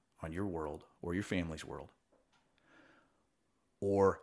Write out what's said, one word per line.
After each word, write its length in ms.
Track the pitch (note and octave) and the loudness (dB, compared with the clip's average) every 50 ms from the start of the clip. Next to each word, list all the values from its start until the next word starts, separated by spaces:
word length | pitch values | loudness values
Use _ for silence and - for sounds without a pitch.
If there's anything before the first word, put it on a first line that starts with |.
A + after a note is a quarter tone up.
| _ _ _ - | _ _ _ -12
on 100 | - D#2+ | -10 -8
your 140 | D#2+ F2+ G2+ | -6 -4 -4
world 380 | G2+ E2+ E2 D#2 D2+ D2+ - - - - _ | -4 -4 -4 -4 -6 -8 -10 -12 -20 -18 _
or 140 | - E2+ F2 | -4 -2 -2
your 80 | F#2+ | -2
family's 420 | G#2 - G#2+ F#2 E2+ E2 D#2 D2+ - | -2 0 -2 -2 -2 -4 -6 -8 -10
world, 240 | - C#2 C#2+ C#2+ - - _ _ _ _ _ _ _ _ _ _ _ _ _ _ _ - - - - - - _ _ _ _ _ _ _ _ _ _ _ _ _ _ _ _ | -10 -10 -12 -12 -16 -18 _ _ _ _ _ _ _ _ _ _ _ _ _ _ _ -20 -20 -20 -20 -20 -20 _ _ _ _ _ _ _ _ _ _ _ _ _ _ _ _
or 400 | G2 G2 G2 G2 G2 F#2+ F#2 - | 0 2 6 6 6 6 6 2